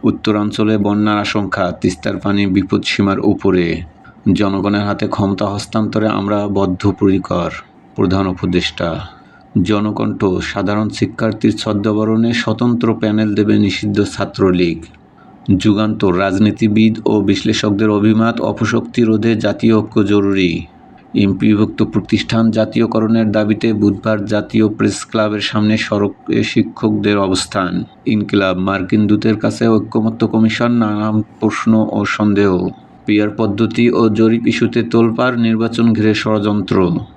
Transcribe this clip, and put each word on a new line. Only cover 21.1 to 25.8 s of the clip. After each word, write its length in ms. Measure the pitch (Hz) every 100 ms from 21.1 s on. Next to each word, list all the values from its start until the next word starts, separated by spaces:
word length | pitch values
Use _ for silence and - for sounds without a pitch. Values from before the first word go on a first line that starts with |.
| -
এমপিভুক্ত 560 | 101 92 107 104 107 -
প্রতিষ্ঠান 600 | 110 107 - 107 - 113 113
জাতীয়করণের 800 | 110 110 113 113 113 110 113 107
দাবিতে 380 | 107 104 107 117
বুধবার 460 | 104 104 95 113 107 98
জাতীয় 400 | 104 - 113 107
প্রেস 300 | 107 107 - -
ক্লাবের 360 | 113 107 104 95
সামনে 240 | 107 107
সড়কে 600 | 107